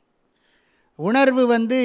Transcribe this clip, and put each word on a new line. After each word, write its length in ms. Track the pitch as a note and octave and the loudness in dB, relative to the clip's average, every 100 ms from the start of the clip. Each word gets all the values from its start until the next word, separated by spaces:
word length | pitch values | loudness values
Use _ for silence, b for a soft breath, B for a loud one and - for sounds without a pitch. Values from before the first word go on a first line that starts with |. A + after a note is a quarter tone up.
| _ _ _ _ _ _ _ _ _ _ | _ _ _ _ _ _ _ _ _ _
உணர்வு 440 | D#3+ B3 C4+ B3+ B3 A#3 | -4 2 2 2 0 0
வந்து 240 | A3+ B3+ | -2 -2